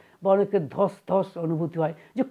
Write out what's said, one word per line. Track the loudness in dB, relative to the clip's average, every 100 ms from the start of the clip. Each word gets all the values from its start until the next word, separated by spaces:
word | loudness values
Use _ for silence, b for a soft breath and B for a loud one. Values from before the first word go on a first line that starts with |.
| b b
বা | 2
অনেকের | 4 4 0 -2
ধস | -2 -2 -2 -2
ধস | 0 -2 -4
অনুভূতি | -4 -2 -2 -2
হয়, | -4 -4 b -6
যে | -6